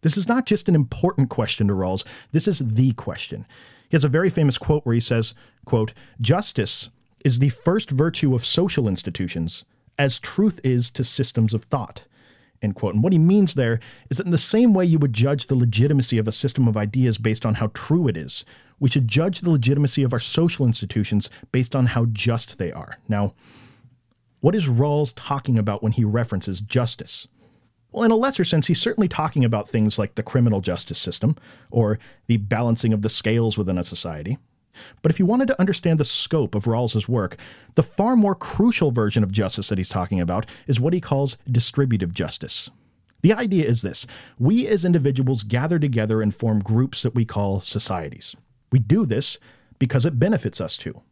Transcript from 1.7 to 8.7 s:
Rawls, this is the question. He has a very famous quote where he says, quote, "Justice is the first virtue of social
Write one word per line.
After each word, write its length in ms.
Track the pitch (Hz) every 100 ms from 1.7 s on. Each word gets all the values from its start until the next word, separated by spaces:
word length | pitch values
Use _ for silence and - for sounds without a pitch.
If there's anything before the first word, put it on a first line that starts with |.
Rawls, 300 | 95 92 95 - - -
this 140 | 156 202
is 120 | 175
the 340 | 127 110 131
question. 540 | 117 - 85 - - - - - - _
He 80 | 165
has 80 |
a 40 | 139
very 200 | 143 190
famous 300 | 175 151 120
quote 260 | - 151
where 100 | 123
he 60 | 117
says, 320 | 113 117 110 - - _
quote, 300 | - 117 110 - - -
"Justice 720 | 110 165 214 - 101 - - _ _ _
is 140 | 143 123
the 100 | 139
first 420 | - - 196 -
virtue 440 | 131 160 165 143
of 120 | 127 -
social 420 | - 185